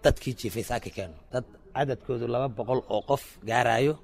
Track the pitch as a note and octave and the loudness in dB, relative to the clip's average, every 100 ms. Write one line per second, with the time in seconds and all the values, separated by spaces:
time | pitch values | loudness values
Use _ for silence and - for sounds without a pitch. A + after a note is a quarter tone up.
0 | D3 - - B2 A2 A2+ G#2 A#2+ - - | 4 2 -2 -4 -6 -4 -4 -4 -6 -8
1 | F#2 D#2 - B2+ - - - - C#3+ B2+ | -10 -10 -6 -6 -6 -16 -10 -2 -2 -2
2 | - A#2+ A#2+ A#2+ C3+ A2 A2 B2+ - G#2 | -4 -4 -2 0 -2 -4 0 -2 0 -2
3 | - C#3 - - G2+ A#2 A#2+ A2+ C#3 D#3 | 2 0 0 -14 0 2 4 4 4 0